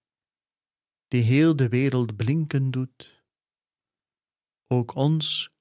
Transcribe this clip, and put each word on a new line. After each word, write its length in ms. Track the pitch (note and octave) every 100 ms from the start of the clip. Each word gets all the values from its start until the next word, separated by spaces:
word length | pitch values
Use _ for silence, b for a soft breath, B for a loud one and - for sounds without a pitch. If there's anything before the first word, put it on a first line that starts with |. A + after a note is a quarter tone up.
| _ _ _ _ _ _ _ _ _ _ _
die 140 | B2
heel 340 | A2+ C3+ E3 D3+
de 140 | B2
wereld 460 | B2 C#3 B2+ A#2 G#2
blinken 560 | A2 D#3+ D3+ C#3+ C3
doet, 520 | B2+ C3 - - _ _ _ _ _ _ _ _ _ _ _ _ _ _ _ _
ook 280 | B2+ A#2+ -
ons, 560 | C#3+ D#3+ - - - _